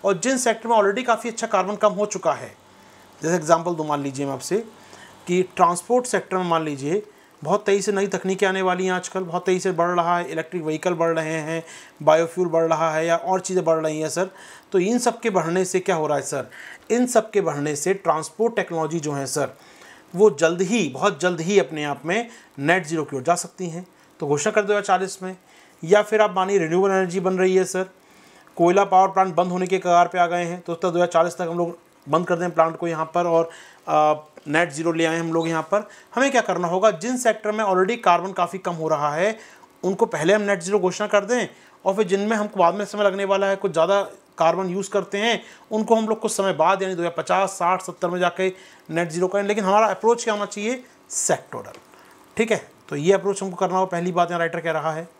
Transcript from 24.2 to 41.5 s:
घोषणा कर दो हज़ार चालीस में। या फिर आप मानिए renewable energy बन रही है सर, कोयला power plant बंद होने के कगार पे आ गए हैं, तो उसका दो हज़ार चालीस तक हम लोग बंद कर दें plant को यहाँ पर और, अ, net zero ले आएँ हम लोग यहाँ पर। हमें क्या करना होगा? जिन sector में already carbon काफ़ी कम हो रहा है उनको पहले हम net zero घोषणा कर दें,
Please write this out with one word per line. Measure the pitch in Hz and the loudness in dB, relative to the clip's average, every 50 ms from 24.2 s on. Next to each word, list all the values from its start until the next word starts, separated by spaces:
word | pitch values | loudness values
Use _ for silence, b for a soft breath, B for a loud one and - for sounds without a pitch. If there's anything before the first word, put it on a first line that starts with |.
| 165 | -2
घोषणा | 143 147 143 - 214 | -2 0 0 0 0
कर | 214 220 | 2 2
दो | 208 196 208 | 2 2 0
हज़ार | 208 202 | -2 2
चालीस | - 190 185 190 185 - - 185 | 0 0 0 0 -4 -8 -10 -12
में। | 185 185 185 b b b b b b b b - | -12 -12 -14 b b b b b b b b 2
या | 160 196 208 208 | 4 4 4 4
फिर | 208 220 214 | 4 4 4
आप | 214 208 180 | 4 4 2
मानिए | 190 185 190 202 | 0 0 2 2
renewable | 196 170 156 165 180 190 196 | 2 2 2 2 2 2 4
energy | 190 190 190 180 170 196 | 2 2 0 0 -2 -2
बन | 175 185 190 | -2 0 0
रही | 185 190 185 185 | 2 2 4 4
है | 185 185 | 4 2
सर, | 185 - 185 185 185 - _ b b b b b b b b b b - | 2 -2 -4 -4 -4 -8 _ b b b b b b b b b b -2
कोयला | - 170 170 180 202 202 | 2 4 4 6 4 4
power | 190 180 185 190 | 6 6 6 6
plant | 190 - 190 190 190 165 | 6 4 2 0 2 2
बंद | 160 180 180 | 0 0 0
होने | 180 180 185 | 0 -4 -2
के | 180 190 | -2 -2
कगार | 180 175 180 175 175 175 | -2 2 4 4 4 4
पे | 175 - 185 | 4 2 0
आ | 175 | 0
गए | 165 175 175 175 | 2 2 -2 -2
हैं, | 170 175 180 | -4 -6 -8
तो | - - 170 | -8 -8 -6
उसका | 165 - 180 | -2 -2 0
दो | 165 | 2
हज़ार | 175 175 | 2 0
चालीस | 170 - 165 170 175 170 | 2 4 2 2 2 0
तक | - 180 165 | -4 -6 -4
हम | 170 | -2
लोग | 175 175 170 170 - _ _ _ _ _ | -2 -4 -4 -4 -12 _ _ _ _ _
बंद | 143 143 165 180 | 0 0 0 2
कर | 175 180 | 0 -2
दें | 170 180 175 | 0 0 -2
plant | 170 165 160 165 160 | 2 2 2 2 2
को | - 175 | -4 -4
यहाँ | 170 165 156 160 | -4 -2 -4 -4
पर | 160 - - 170 | -2 0 0 0
और, | 170 165 165 165 165 B B B B B B B | 4 4 2 2 2 B B B B B B B
अ, | - 156 151 151 151 151 151 - - _ - _ | 0 2 4 4 4 2 0 -4 -18 _ -18 _
net | 151 147 156 175 170 | 0 2 2 2 2
zero | 139 147 160 170 | -2 -4 -2 -2
ले | 165 160 165 | 0 2 2
आएँ | 160 160 165 | 2 2 0
हम | 170 165 160 | -2 0 0
लोग | 165 165 | 0 0
यहाँ | 165 165 160 156 | 0 -2 -2 -2
पर। | - 196 208 208 B B B B B - | 0 -2 -2 -2 B B B B B -2
हमें | 233 262 277 | 0 0 2
क्या | - 240 | 2 0
करना | 220 - 185 175 180 | 0 2 -2 -2 0
होगा? | 170 175 185 196 220 196 | 0 0 4 4 2 2
जिन | 156 170 240 254 | 2 -4 -4 -4
sector | 247 - 233 214 220 - 208 | 0 0 0 0 0 -4 -4
में | 214 214 220 | -2 0 0
already | 202 190 185 190 190 240 233 | 2 2 2 2 2 0 0
carbon | 233 190 175 175 170 190 | 4 4 4 4 2 -4
काफ़ी | 185 180 175 170 - 190 | -2 -2 -4 -4 -4 -6
कम | - 185 175 | -6 -6 -6
हो | 165 160 | -4 -2
रहा | 156 156 147 147 147 147 | -2 -2 0 0 -2 0
है | 156 185 214 220 220 B B B B B B _ _ - | 0 0 0 -2 -4 B B B B B B _ _ -4
उनको | 180 196 - 233 | -4 0 0 0
पहले | 220 - 156 151 170 202 | 0 0 -2 2 2 2
हम | 214 | 2
net | 208 202 202 185 | 2 0 -2 -2
zero | 165 185 202 208 | -2 -2 -2 0
घोषणा | 180 185 175 - 208 | 0 0 -2 -2 -4
कर | 208 214 208 190 | 2 2 0 2
दें, | 196 247 247 208 - | 2 -2 -2 -2 -4